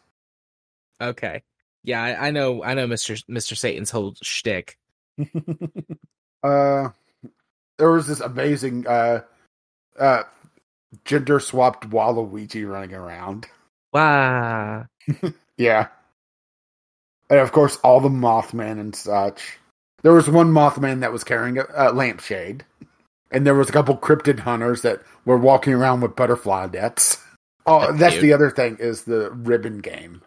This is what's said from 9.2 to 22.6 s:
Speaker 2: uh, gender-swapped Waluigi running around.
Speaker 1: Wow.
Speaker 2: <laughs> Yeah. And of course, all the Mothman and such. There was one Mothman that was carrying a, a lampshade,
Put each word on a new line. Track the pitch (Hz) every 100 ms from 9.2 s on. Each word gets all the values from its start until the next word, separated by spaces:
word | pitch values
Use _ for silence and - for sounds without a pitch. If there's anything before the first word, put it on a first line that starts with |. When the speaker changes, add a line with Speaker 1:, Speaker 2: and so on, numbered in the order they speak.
| - _ _ _ _ _ _ -
Speaker 2:
uh, | 139 120 - _ _ _ _ _ _ -
gender-swapped | - 143 131 143 - 127 127 - 107
Waluigi | 113 110 117 104 104 104 113 101
running | 98 95
around. | 95 87 85 92 104 - _ _ _ _
Speaker 1:
Wow. | 143 156 143 131 127 117 113 107 110 120 _ - -
Speaker 2:
<laughs> | 170 - _ -
Yeah. | 117 107 - _ _ _ _ _ _ _ _ _ _ _ _ _ -
And | 143
of | 127
course, | 156 143 -
all | 127 131
the | 139
Mothman | 131 120 113 - 117 107 107
and | 107 -
such. | 101 101 101 - - - _ _ _ _
There | 160
was | 170 151
one | 165 165
Mothman | 156 147 135 135 131
that | 120
was | 117 -
carrying | 117 120 127
a, | 135 147
a | 127
lampshade, | 127 123 98 - 98 87 131